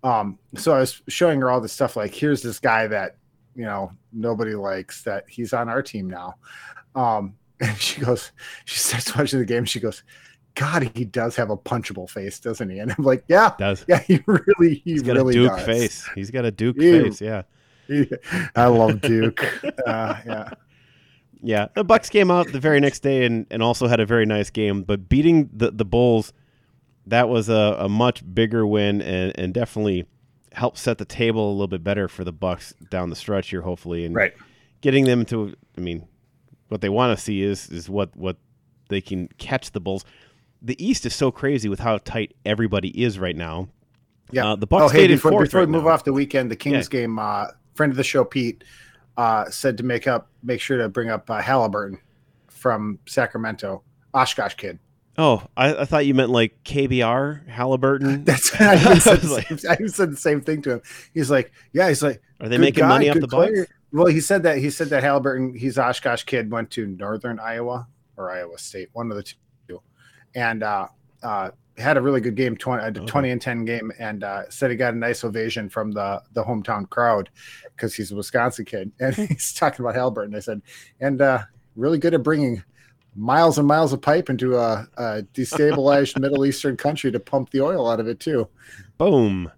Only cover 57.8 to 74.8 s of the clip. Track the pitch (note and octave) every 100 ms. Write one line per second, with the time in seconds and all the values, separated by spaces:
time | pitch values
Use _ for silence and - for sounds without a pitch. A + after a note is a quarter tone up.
57.8 | C3+ C3+ C#3 C#3 C#3+ B2+ - - G#3+ F#3
58.8 | F3+ F#3+ A3+ F#3+ D#3+ C3 - D#3 - E3
59.8 | G#3 - F3+ C#3+ E3 D3 C#3 D#3 C#3+ A#2+
60.8 | - - - D#3+ C3+ C#3 A#2+ _ _ C#3+
61.8 | F#3 C#3+ D3 A#2+ _ _ A2+ A#2+ C#3 C3
62.8 | D3 F3+ D3 D3+ C3+ B2+ F3+ G#3+ F3 _
63.8 | _ D3 F3 D#3 D3 G3 E3+ D3 C#3+ C#3+
64.8 | D#3 C#3+ C#3 C#3 C3 C3 C3 B2 B2+ B2
65.8 | B2 B2 C3+ A#2+ - B2+ A2 A2+ A2+ -
66.8 | G#2+ F#2 G2 A2 A#2+ A2+ A2 A#2 A#2+ B2
67.8 | B2 _ _ - F#2+ F#2 F2 E2+ - G2
68.8 | F#2 A2+ A#2 G#2 G2+ - _ _ _ F2
69.8 | _ _ _ _ _ B2+ A#2+ A2+ G#2+ G2+
70.8 | F#2 _ _ _ A#2+ G#2 F#2+ - _ -
71.8 | B2 D#3 C3 C#3 A#2+ G#2+ C3 A2 - A#2+
72.8 | A2 G#2 G#2+ C#3+ C3 B2 C3 A#2+ A2+ A#2
73.8 | A2 - A2+ G#2+ G2+ G2 - - C3+ A#2+